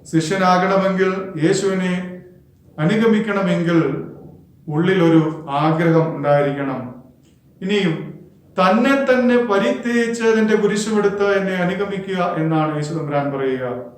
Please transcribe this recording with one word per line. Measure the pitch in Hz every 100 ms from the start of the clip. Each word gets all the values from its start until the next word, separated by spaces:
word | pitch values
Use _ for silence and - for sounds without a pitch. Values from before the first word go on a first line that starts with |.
| -
ശിഷ്യനാകണമെങ്കിൽ, | 160 160 190 185 180 190 196 190 185 190 190 - 156
യേശുവിനെ | 156 190 196 190 180 180 180 - - - _ _ _ -
അനുഗമിക്കണമെങ്കിൽ | 156 220 226 214 208 196 180 170 170 165 143 - - - - - - _ -
ഉള്ളിലൊരു | 151 180 190 165 160 156 156 -
ആഗ്രഹം | 143 156 165 165 160 156 143
ഉണ്ടായിരിക്കണം. | 143 143 143 139 139 123 120 - - _ _ _ _ _
ഇനിയും | 190 208 180 156 - - - _ _ -
തന്നെ | 190 226 269 277
തന്നെ | 269 247 240 240
പരിത്യജിച്ച് | 240 202 240 - 240 240 233 233
അതിന്റെ | 226 220 214 214
കുരിശുമെടുത്ത് | 202 208 - 214 202 196 202 196
എന്നെ | 190
അനുഗമിക്കുക | 185 175 196 202 196 - 185 180 160
എന്നാണ് | 160 156 151 147
യേശു | -
തമ്പുരാൻ | 160 143 143 139
പറയുക. | 135 135 127 127 123 -